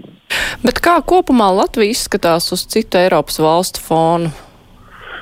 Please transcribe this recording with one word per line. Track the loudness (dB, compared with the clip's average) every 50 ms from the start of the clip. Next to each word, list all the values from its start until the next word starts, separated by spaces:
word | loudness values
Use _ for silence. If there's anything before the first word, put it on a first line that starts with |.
| -20 -20 -20 -20 _ _ -6 -6 -6 -6 -6
Bet | -4 -2 -2 -2 0 2
kā | 2 2 2
kopumā | 2 2 2 2 2 2 2 2 4 4
Latvija | 2 2 0 0 0 0 0 0 0
izskatās | -4 -4 -4 -4 -2 0 0 0 0 0 -2 -4
uz | -6 -6 -4
citu | -2 -2 -2 0 0 2
Eiropas | 2 4 2 2 0 -2 -2 0
valstu | 2 2 2 2 0 -2 -6 -10 -6
fonu? | -2 0 2 2 2 2 0 -2 -4 -6 -10 -16 -20 -20 _ _ _ -20 -20 -20 -20 -20 -20 -20 -18 -18 -18